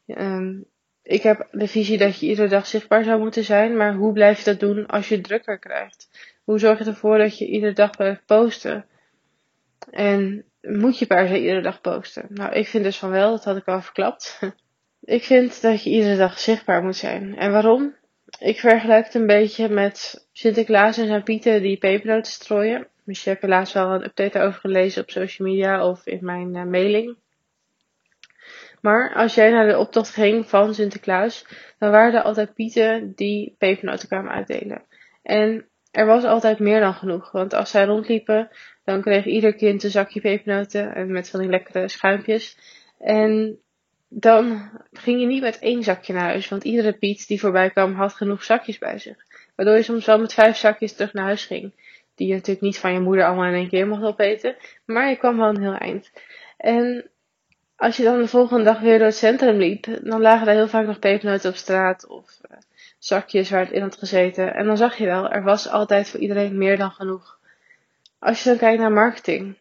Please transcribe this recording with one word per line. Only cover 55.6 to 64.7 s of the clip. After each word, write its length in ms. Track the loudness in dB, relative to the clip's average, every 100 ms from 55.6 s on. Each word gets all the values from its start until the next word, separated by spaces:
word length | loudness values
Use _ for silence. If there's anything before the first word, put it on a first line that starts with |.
heel 160 | -4 -6
eind. 340 | -8 -10 -12 -20 -20 -20 -20 _
En 540 | -2 0 0 -4 -12 _ _ _ _ _ _ _
als 200 | -2 2
je 60 |
dan 160 | 2 2
de 100 | 2
volgende 360 | 2 2 4
dag 160 | 4 2
weer 180 | 4 4
door 80 | 4
het 100 | 2
centrum 400 | 0 2 2 2
liep, 300 | 0 -2 -10 -12
dan 180 | -6 2
lagen 260 | 4 6 4
er 80 |
heel 140 | 2 2
vaak 180 | 0 -2
nog 120 | -2
pepernoten 520 | 0 0 -2 -2 -4
op 60 | -8
straat 500 | -4 0 0 -2 -10
of, 320 | -20 _ _
eh, 140 | -20 -20 _ _ -20 _
zakjes 520 | -4 -4 -2 -4 -2
waar 100 | -2
het 100 | -2
in 120 | -4
had 140 | -6 -10
gezeten. 580 | -4 0 0 -2 -6
En 120 | -2
dan 100 | -2